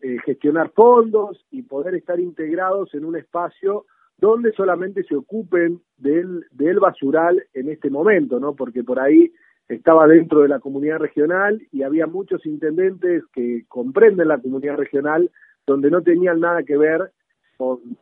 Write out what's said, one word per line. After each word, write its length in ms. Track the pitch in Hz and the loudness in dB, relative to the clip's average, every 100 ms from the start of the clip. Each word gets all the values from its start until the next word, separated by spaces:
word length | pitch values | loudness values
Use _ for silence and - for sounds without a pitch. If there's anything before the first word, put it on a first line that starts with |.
eh, 160 | 135 123 - | -8 -8 -6
gestionar 460 | 131 147 156 160 | -2 0 0 -2
fondos 720 | - 233 247 226 214 208 185 _ | 4 6 6 4 0 -2 -10 _
y 100 | - | -16
poder 320 | 120 135 165 | -10 -8 -6
estar 260 | 180 170 175 | -8 -6 -6
integrados 720 | 180 160 156 170 185 190 185 147 | -6 -6 -6 -4 -2 -4 -6 -10
en 100 | 156 | -8
un 100 | 165 | -10
espacio 680 | - 175 175 _ 196 208 _ _ _ _ | -8 -8 -8 _ -4 -4 _ _ _ _
donde 360 | 202 226 233 | 2 4 2
solamente 500 | 214 196 175 190 202 | 0 -2 0 -4 -6
se 120 | 180 143 | -4 -4
ocupen 680 | 135 220 180 180 170 175 _ _ | -4 -10 -2 0 0 -2 _ _
del, 480 | 135 160 185 175 - | -2 -2 -2 -10 -12
del 280 | 127 147 196 | _ 0 2
basural 640 | 190 - 135 156 170 180 - | 2 0 -2 0 2 0 -4
en 160 | 135 131 | -12 -10
este 200 | 151 143 | -8 -6
momento, 500 | 139 185 196 139 123 | -2 2 2 0 -4
¿no? 160 | 143 139 | -6 -8
Porque 280 | 123 120 | -8 -8
por 160 | 117 127 | -6 -2
ahí 340 | 135 156 240 _ _ _ _ | 4 6 6 _ _ _ _
estaba 400 | 113 - 160 156 | -4 4 6 8
dentro 340 | 165 160 151 | 6 6 2
de 60 | 143 | 4
la 120 | 139 | 2
comunidad 400 | 139 139 147 156 | -6 -6 -4 -4
regional 600 | 151 - 151 180 202 220 - | -6 -2 -2 0 -2 -4 -8
y 100 | 135 | -8
había 240 | 135 156 160 | -4 -2 -2
muchos 380 | 175 196 180 160 | -6 -6 -8 -6
intendentes 800 | 151 156 160 190 190 180 170 - | -6 -4 0 -2 -2 -2 -2 -4
que 300 | - 120 120 - | -8 -6 -6 -8
comprenden 600 | 127 123 135 226 190 160 | -8 -4 2 2 2 0
la 100 | 147 | -2
comunidad 400 | 127 135 143 143 | -4 -8 -6 -6
regional 520 | 139 139 147 160 175 _ _ _ - | -4 -4 -2 -2 -2 _ _ _ -4
donde 240 | 139 143 | 0 2
no 140 | 175 | 0
tenían 360 | 170 170 180 165 | 2 2 2 0
nada 240 | 170 170 | 0 -2
que 140 | 139 147 | -2 0
ver 340 | 156 160 190 _ _ _ _ _ | 2 0 -4 _ _ _ _ _
con 220 | 127 127 120 120 | -6 -6 -10 -20